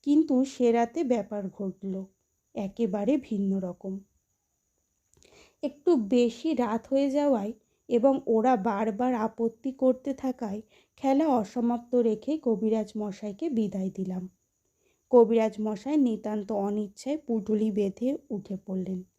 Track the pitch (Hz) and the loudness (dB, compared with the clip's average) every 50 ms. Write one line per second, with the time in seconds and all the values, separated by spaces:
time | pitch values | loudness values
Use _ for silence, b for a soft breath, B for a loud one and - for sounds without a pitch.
0 | _ 285 285 302 320 302 277 254 262 262 - - 247 233 233 233 233 233 233 320 | _ 4 4 4 4 4 4 2 2 0 0 0 2 4 4 4 2 0 -2 -4
1 | 339 254 247 226 196 - 214 208 196 190 - - 202 190 185 _ - 196 185 190 | 0 0 0 -2 -2 -6 -8 -8 -8 -10 -10 -8 -8 -8 -8 _ -8 -8 -8 -8
2 | 190 185 _ _ _ _ _ _ _ _ _ - 202 196 - - 233 214 185 208 | -10 -12 _ _ _ _ _ _ _ _ _ -8 -8 -8 -4 -2 -2 -2 0 -2
3 | 202 202 285 294 262 - 226 196 202 196 190 190 185 180 175 _ - 190 190 196 | 0 0 0 0 0 -4 -4 -2 -2 0 -2 -2 -4 -6 -10 _ -10 -10 -10 -10
4 | 196 _ _ _ _ _ _ _ _ _ _ _ _ _ _ _ _ _ _ _ | -14 _ _ _ _ _ _ _ _ _ _ _ _ _ _ _ _ _ _ _
5 | _ _ _ _ b b b b b b b b - 277 277 - _ 359 349 262 | _ _ _ _ b b b b b b b b -8 -8 -8 -2 _ 2 2 4
6 | 214 196 254 247 240 233 233 - - 320 320 247 247 214 214 226 - - 269 269 | 2 2 4 4 4 2 0 -2 -4 -4 -2 0 -2 -2 -2 -4 -4 -2 0 0
7 | 277 277 262 294 294 294 269 220 196 214 233 _ _ _ _ _ _ - 247 233 | 2 2 0 0 2 2 2 0 -2 -6 -10 _ _ _ _ _ _ 0 0 4
8 | 214 277 269 277 - - 233 220 220 254 262 220 185 233 208 196 214 220 208 208 | 4 4 2 2 0 2 2 2 4 4 2 2 2 -2 0 0 -2 -2 -2 -2
9 | 247 254 254 226 214 220 220 - 226 226 226 _ - 269 262 - 262 262 254 254 | -2 -2 0 0 -2 -4 -4 -2 -4 -4 -4 _ -10 -10 -4 0 2 2 2 0
10 | - 285 269 269 - 262 247 - 240 208 190 214 220 b b b b b b _ | -2 -8 -8 -4 -4 -6 -6 -4 -8 -8 -8 -10 -12 b b b b b b _
11 | - 269 269 277 320 311 269 240 208 - - 247 233 240 240 233 240 - - 247 | 0 2 2 4 4 2 2 2 0 -2 -4 -2 -2 -2 -2 -4 -6 -2 0 2
12 | 233 226 214 214 - - 302 311 - 254 226 202 208 220 220 220 214 214 - 214 | 2 2 0 -2 -4 -4 -6 -2 0 -2 -2 0 0 0 0 0 -2 -4 -6 -8
13 | 208 208 190 - - 208 196 202 320 339 277 226 220 196 202 190 190 190 - - | -6 -6 -8 -8 -10 -12 -10 -6 -6 -4 -2 0 -2 -2 -2 -4 -6 -6 -4 -6
14 | 190 185 185 185 180 185 _ _ _ _ _ _ _ _ _ _ _ _ _ _ | -6 -6 -6 -8 -8 -10 _ _ _ _ _ _ _ _ _ _ _ _ _ _
15 | _ _ - 240 233 208 233 226 220 220 220 220 214 214 214 202 - 269 302 302 | _ _ 8 8 8 8 6 2 2 2 -2 -4 -6 -6 -6 -6 -6 -2 2 2
16 | 269 247 220 214 - 214 214 214 202 196 226 202 196 202 208 214 214 196 202 - | 2 2 0 -2 -4 -6 -6 -6 -6 -4 -4 -2 -2 -2 -2 -2 -4 -6 -10 -12
17 | - 254 294 311 - - 233 220 190 208 214 214 220 220 196 202 202 196 190 - | -6 -6 -6 -6 -4 -4 -4 -4 0 0 0 0 0 0 0 0 -2 -2 -2 -2
18 | 240 254 277 320 _ _ 240 202 - - 190 185 _ - 190 185 185 180 190 180 | -2 -2 -2 -4 _ _ -10 -10 -8 -8 -12 -12 _ -8 -6 -6 -4 -4 -6 -8
19 | 185 _ _ | -10 _ _